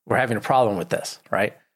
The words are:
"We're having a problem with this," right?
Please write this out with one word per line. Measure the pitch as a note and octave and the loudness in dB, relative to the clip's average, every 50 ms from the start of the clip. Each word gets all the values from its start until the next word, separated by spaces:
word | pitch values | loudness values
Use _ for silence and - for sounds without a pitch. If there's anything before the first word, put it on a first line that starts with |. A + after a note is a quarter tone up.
| _ | _
"We're | - A2 A#2+ | -2 0 0
having | C3 B2 A2+ | 0 0 -2
a | G2+ | -2
problem | - - C3+ C3 B2 G#2+ G2+ | 0 2 4 4 4 4 2
with | F#2 - - | -2 -2 -4
this," | F#2+ F2 - - - - _ _ | -4 -4 -4 -8 -12 -16 _ _
right? | - F#2+ G#2 - - - _ _ _ | -2 -2 -2 -2 -4 -10 _ _ _